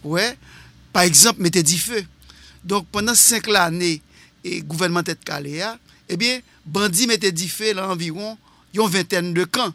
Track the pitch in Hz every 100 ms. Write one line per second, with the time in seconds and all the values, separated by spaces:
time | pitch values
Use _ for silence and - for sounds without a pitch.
0 | 147 170 226 254 - - - - - 190
1 | 180 151 226 214 175 175 151 175 208 233
2 | 170 _ - - - - 170 196 165 208
3 | 214 233 - 226 170 196 170 170 175 151
4 | _ - - _ 180 180 151 160 180 175
5 | 170 160 - 147 143 156 208 233 _ _
6 | - 180 240 254 _ _ - 180 202 175
7 | 247 214 196 165 180 - 214 190 190 180
8 | 170 165 214 220 _ _ _ 196 220 190
9 | - 185 175 170 170 240 220